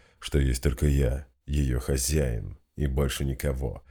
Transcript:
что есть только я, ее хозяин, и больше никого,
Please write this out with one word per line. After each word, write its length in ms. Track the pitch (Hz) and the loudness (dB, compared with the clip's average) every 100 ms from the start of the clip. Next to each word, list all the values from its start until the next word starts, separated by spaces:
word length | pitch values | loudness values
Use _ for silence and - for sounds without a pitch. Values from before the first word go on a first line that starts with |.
| _ _ | _ _
что 220 | - 73 | -2 2
есть 200 | 67 62 | 2 2
только 280 | 73 65 73 | 0 2 2
я, 400 | 69 64 65 - _ - | 4 2 0 -6 _ -4
ее 320 | 71 67 62 | 0 2 0
хозяин, 800 | - 67 - 76 65 55 50 - _ | -2 -2 0 0 0 -2 -6 -14 _
и 140 | - 73 | -4 -2
больше 360 | 65 69 - | 0 0 0
никого, 600 | 69 67 73 67 65 - - | -4 -2 -2 -2 -4 -8 -14